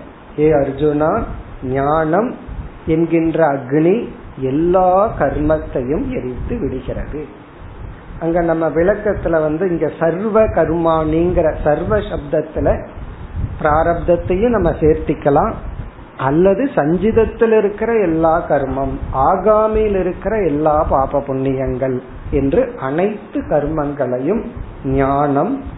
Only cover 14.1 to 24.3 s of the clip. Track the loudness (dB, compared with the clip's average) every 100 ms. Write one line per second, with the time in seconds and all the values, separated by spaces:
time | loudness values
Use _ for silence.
14.1 | 0 2 0 2 2 0 2 2 2 0
15.1 | -2 2 2 2 -4 -10 -10 -12 -14 -20
16.1 | -4 0 4 4 4 0 0 0 2 2
17.1 | 2 2 2 2 4 2 -2 -2 0 2
18.1 | 2 2 2 2 0 0 -2 -4 -4 -4
19.1 | 0 2 4 4 4 4 2 0 0 -2
20.1 | -2 -4 0 0 2 2 2 2 2 2
21.1 | 0 -2 -2 0 0 -2 -2 -2 -2 -6
22.1 | -14 -4 0 2 2 0 -2 -4 0 0
23.1 | -2 -8 -8 0 0 0 -2 -4 -2 -2
24.1 | -2 -2